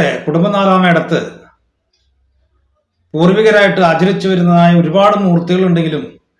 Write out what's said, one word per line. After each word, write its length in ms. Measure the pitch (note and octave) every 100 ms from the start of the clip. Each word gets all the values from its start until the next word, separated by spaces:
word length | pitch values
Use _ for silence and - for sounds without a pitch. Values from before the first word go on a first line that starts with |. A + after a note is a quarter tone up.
| C#3+ B2+
കുടുംബനാലാമയിടത്ത് 1000 | - E3 G3+ G3+ G3 F#3 F3+ E3 D#3+ D3 - - - _ _ _ _ _ _ _ _ _ _ _ _ _ _ _ _
പൂർവികരായിട്ട് 640 | D3+ F3+ G#3 A3 G#3 G3 F3+
ആചരിച്ചു 460 | E3+ D#3 F#3 F3+ F#3+
വരുന്നതായ 440 | F3+ F3 F3 E3+
ഒരുപാട് 420 | F3 D#3+ F#3+ G3+ G3+
മൂർത്തികളുണ്ടെങ്കിലും 880 | F#3+ E3+ E3+ F3+ F#3 E3+ D3+ D3 - - _